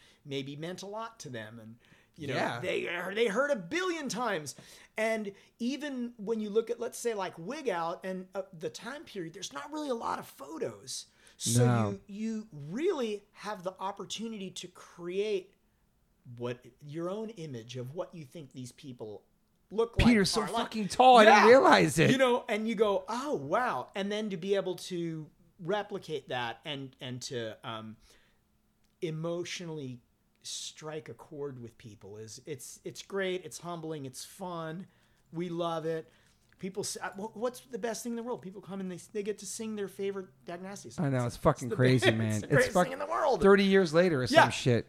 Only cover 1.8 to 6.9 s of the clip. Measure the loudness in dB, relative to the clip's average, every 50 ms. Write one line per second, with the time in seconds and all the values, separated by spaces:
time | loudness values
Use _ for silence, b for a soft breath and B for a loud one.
1.8 | _ _ _ _ _ _ _ -12 -8 -6 -4 -2 -2 -4 -4 -6 -4 -4 -4 -4
2.8 | -4 -4 -6 -6 -6 -4 -2 0 0 0 2 0 0 0 0 -2 -4 -4 -4 -2
3.8 | -2 -2 -4 -4 -6 -6 -4 -4 -2 -2 -2 -4 -4 -8 -12 b b b b b
4.8 | b b b -2 -2 0 0 -2 -4 -6 -12 b b b b b -4 -4 -4 -4
5.8 | -6 -6 -6 -6 -8 -8 -8 -8 -6 -4 -4 -4 -2 -2 0 0 0 0 -2 -6
6.8 | -6 -8